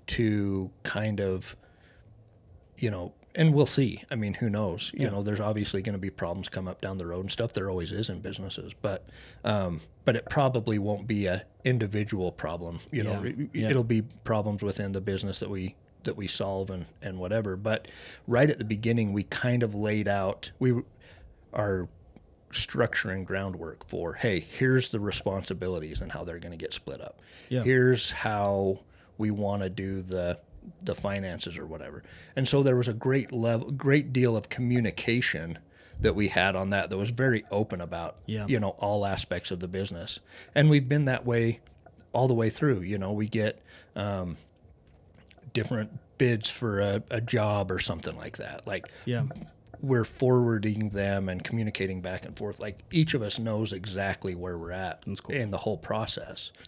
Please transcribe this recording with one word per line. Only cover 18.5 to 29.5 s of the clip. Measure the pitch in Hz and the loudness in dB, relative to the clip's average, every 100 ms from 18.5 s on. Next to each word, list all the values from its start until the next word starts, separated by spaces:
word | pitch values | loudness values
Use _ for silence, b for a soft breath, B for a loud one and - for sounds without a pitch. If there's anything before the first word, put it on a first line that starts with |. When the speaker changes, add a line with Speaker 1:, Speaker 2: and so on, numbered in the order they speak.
| 139 | 4
Speaker 1:
the | |
beginning, | 110 107 117 117 107 | 0 0 2 4 2
we | 101 | 0
kind | 98 - 123 123 | -2 -2 2 2
of | 117 | 2
laid | 104 107 107 101 | 0 0 2 2
out, | 101 95 - - - | 0 0 -2 -8 0
we, | 127 120 - - b b b b b | 2 2 0 -14 b b b b b
our | - 104 95 85 - - - - - - | -2 0 0 -2 -10 -20 -20 -20 -20 -8
structure | - - 131 117 - 107 | -4 -2 0 2 2 -2
and | 95 90 | -4 -2
groundwork | 95 98 90 82 - - | -2 -2 -4 -8 -12 -8
for, | 90 85 | -6 -4
"Hey, | 80 120 90 | 0 0 0
here's | - - 131 131 123 | -2 0 4 4 4
the | 110 | -2
responsibilities | 101 - - 98 - 92 92 90 78 76 | -2 -2 -2 -2 -4 -4 -4 -4 -6 -8
and | 78 | -8
how | - | -8
they're | 87 85 | -8 -8
gonna | 85 85 | -10 -8
get | 78 | -8
split | - - - | -8 -8 -10
up. | - - B B B | -12 -16 B B B
Speaker 2:
Yeah. | 127 | 0
Speaker 1:
Here's | 117 131 127 123 - | 4 8 8 6 2
how | - 113 104 101 98 98 95 - b b - | -2 0 2 2 4 2 0 -6 b b -2
we | 107 | 0
wanna | 104 101 | 0 0